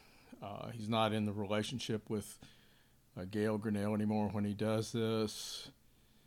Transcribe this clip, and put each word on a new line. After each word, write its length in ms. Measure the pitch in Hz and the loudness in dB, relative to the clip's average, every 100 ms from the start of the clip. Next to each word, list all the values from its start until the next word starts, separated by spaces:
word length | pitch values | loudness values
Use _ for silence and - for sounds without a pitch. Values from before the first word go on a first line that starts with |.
| - - - - | -20 -20 -20 -12
Uh, 280 | 98 104 - | -10 -8 -8
he's 180 | 117 104 | -6 0
not 240 | 113 110 | 4 4
in 120 | 107 | 4
the 80 | 104 | 0
relationship 760 | 101 98 104 107 123 - 110 - | -2 0 0 0 -2 -2 -4 -2
with, 280 | 107 - - - - - - - - - - | -4 -6 -12 -20 -20 -20 -20 -20 -20 -18 -12
uh, 60 | 92 | -4
Gail 280 | 104 107 107 | 0 2 2
Grinnell 360 | 110 104 104 | 0 0 2
anymore 340 | 107 107 107 104 | 2 2 2 2
when 160 | 104 | 0
he 100 | 104 | 0
does 380 | 101 110 110 107 | 0 2 2 0
this. 800 | 117 110 110 107 - - - - - - - - - | 0 2 2 0 -2 -8 -10 -12 -18 -20 -20 -20 -20